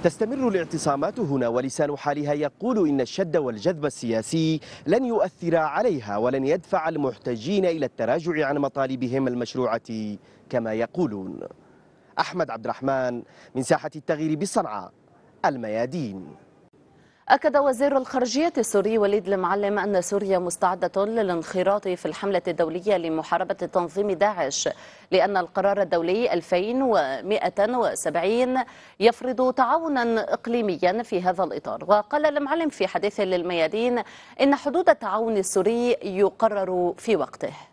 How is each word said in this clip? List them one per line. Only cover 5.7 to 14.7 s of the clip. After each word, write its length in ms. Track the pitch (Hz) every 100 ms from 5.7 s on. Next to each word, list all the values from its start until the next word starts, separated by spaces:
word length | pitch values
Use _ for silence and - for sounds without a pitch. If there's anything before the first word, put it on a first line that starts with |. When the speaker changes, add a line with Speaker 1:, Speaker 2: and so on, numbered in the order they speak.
| 151 233 156 104 101
Speaker 1:
ولن 280 | 120 135 135
يدفع 440 | 170 - 190 160
المحتجين 760 | 160 139 113 - 120 120 202 185
إلى 200 | 165 131
التراجع 600 | - 113 143 160 156 143
عن 100 | 147
مطالبهم 680 | 139 139 135 131 123 131 135
المشروعة 880 | 123 120 127 123 113 - 113 107 104 - - -
كما 240 | 127 113
يقولون. 640 | 110 117 - 165 104 95 67 50 - - - _ _ _ -
أحمد 300 | - 175 160
عبد 160 | 113 117
الرحمن 580 | 113 135 135 127 120 - - - 127
من 80 |
ساحة 280 | 131 156 151 156
التغيير 400 | - 156 156 151
بصنعاء، 560 | 190 - 170